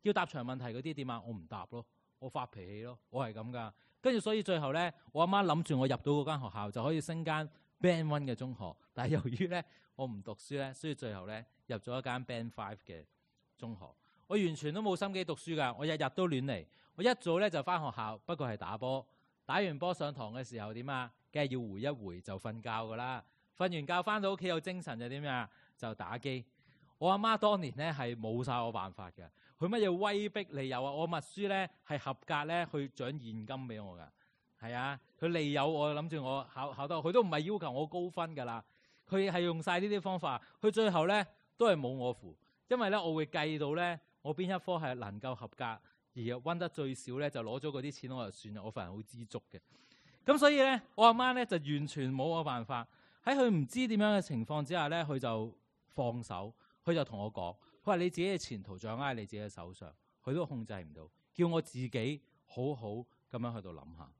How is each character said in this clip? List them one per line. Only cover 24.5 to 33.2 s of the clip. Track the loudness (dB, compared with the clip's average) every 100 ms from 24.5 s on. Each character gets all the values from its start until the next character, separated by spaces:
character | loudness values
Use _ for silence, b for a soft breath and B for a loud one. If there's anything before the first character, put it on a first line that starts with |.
| 0
精 | -2 -6
神 | -6 -6
就 | -6
點 | -4
呀？ | -2 -2 -2 b b b
就 | -8
打 | -6 -6 -4
機。 | -4 -4 -6 b b b b b
我 | 2
阿 | 4
媽 | 4 4
當 | 4 4
年 | 0 -2
呢 | -2 0
係 | -2 -2
冇 | -2 0
晒 | 0 0
我 | 0
辦 | -2 -6
法 | -8 -14
嘅， | -14 -20 b b b
佢 | 0
乜 | 4 4
嘢 |
威 | 4 2 2 0
逼 | -4 -6
利 | -4 -2
誘 | -2
啊！ | -2
我 | 0 0
默 | 0
書 | -4 -4 0
呢 | 0 -2 _ -4
係 | -4
合 | -2 -8 -2
格 | 0 2
呢 | 0 0
去 | -2 -4
獎 | -4 -6
現 |
金 | -4